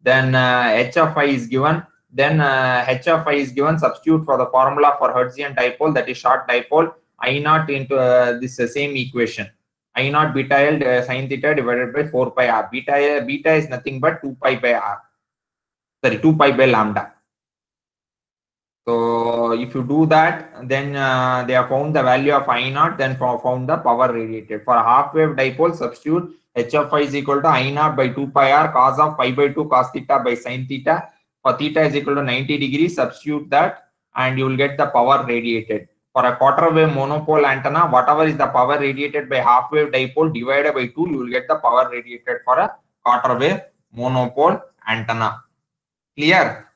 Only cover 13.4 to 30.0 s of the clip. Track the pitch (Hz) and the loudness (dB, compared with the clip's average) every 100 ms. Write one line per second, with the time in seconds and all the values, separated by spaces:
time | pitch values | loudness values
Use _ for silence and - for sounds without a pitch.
13.4 | 160 156 151 127 - 131 151 160 139 127 | 0 0 0 -8 -8 -4 -2 -2 -10 -4
14.4 | 135 127 120 113 104 101 _ _ _ _ | -2 -2 0 0 -2 -10 _ _ _ _
15.4 | _ _ _ _ _ _ 127 107 160 156 | _ _ _ _ _ _ -2 2 2 4
16.4 | 139 123 131 113 107 101 - _ _ _ | 4 4 4 4 0 -2 -8 _ _ _
17.4 | _ _ _ _ _ _ _ _ _ _ | _ _ _ _ _ _ _ _ _ _
18.4 | _ _ _ _ - 117 117 117 117 117 | _ _ _ _ -4 -2 0 0 -2 0
19.4 | 117 117 127 135 123 147 160 156 165 165 | 0 -2 -4 -6 -2 2 4 4 4 0
20.4 | - - 127 135 143 143 135 131 127 127 | -12 -16 -4 -4 -4 -4 0 0 0 0
21.4 | 120 127 127 135 147 151 127 127 139 139 | 0 0 2 -2 0 0 2 2 4 2
22.4 | 135 120 131 139 165 160 131 127 131 120 | 2 -2 -2 0 -2 0 -4 -2 -4 -2
23.4 | 127 127 127 165 123 120 127 117 113 113 | -2 -4 -2 -2 0 2 2 0 -6 -10
24.4 | - 107 - 117 113 127 143 156 156 135 | -10 -10 0 2 4 2 2 0 0 0
25.4 | 131 131 170 165 123 - 147 165 175 - | -2 0 0 0 -8 -8 -4 -2 -4 -16
26.4 | _ 120 120 151 143 151 143 139 135 139 | _ -6 -2 -2 0 0 0 -4 -2 0
27.4 | 156 135 131 143 151 139 131 139 139 147 | 2 2 0 0 -2 0 -2 -2 -2 2
28.4 | 135 143 156 127 131 135 151 151 127 127 | 4 4 2 2 2 4 0 0 -2 0
29.4 | 143 143 139 131 127 139 | 0 0 0 0 0 -6